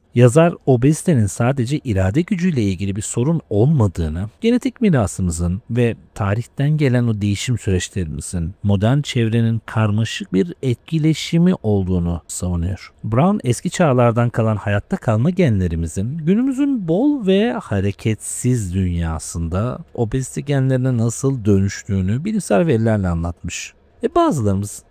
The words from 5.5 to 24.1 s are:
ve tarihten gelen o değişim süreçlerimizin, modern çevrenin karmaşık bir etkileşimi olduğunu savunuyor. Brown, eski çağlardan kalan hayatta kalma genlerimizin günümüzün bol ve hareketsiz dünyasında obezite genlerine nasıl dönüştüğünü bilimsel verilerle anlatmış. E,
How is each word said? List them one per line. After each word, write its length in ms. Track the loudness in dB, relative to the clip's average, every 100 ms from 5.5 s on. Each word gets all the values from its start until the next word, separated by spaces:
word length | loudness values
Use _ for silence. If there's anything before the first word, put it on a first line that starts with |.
| -2 -4
ve 260 | 0 0 -2 -12
tarihten 560 | -6 -2 -2 -4 -2 0 2
gelen 260 | 2 2 0
o 140 | 0
değişim 360 | -2 -2 -2 -2
süreçlerimizin, 960 | 0 -2 -2 -6 -6 -8 -6 -6 -6 -4
modern 380 | 0 2 2 0
çevrenin 600 | 0 0 2 2 2 0 -4
karmaşık 680 | -2 0 0 -2 -6 -2
bir 200 | -2 -2 -2
etkileşimi 920 | -4 -4 -2 0 2 0 0 2 4 2
olduğunu 580 | 0 0 2 0 0 -4 -8
savunuyor. 680 | -8 -4 -2 -2 -6 -12 _
Brown, 360 | -2 2 2 0
eski 260 | -2 -4 -4
çağlardan 600 | 0 2 4 4 2 0
kalan 260 | 0 0 0
hayatta 420 | 0 -2 -2 -4
kalma 320 | 0 0 0
genlerimizin 880 | 2 2 2 0 -2 -4 -4 -6 -4
günümüzün 680 | 0 2 2 0 0 0 0
bol 400 | 0 2 0 0
ve 260 | 2 0
hareketsiz 1200 | -4 -4 -2 -2 -2 -4 -4 -6 -4 -2 0 0
dünyasında 1040 | -2 0 0 -2 -4 -8 -6 -4 -2 -4 -6 -12
obezite 480 | -6 -4 -4 -6 -10
genlerine 560 | -4 0 2 0 0 0
nasıl 480 | -2 -2 -4 0 2
dönüştüğünü 800 | 2 2 -4 -4 -2 0 -2 -2
bilimsel 420 | -4 2 2 4
verilerle 400 | 2 2 0 0
anlatmış. 640 | -2 -4 -8 -10 -10 -14 _ _ _
E, 120 | -2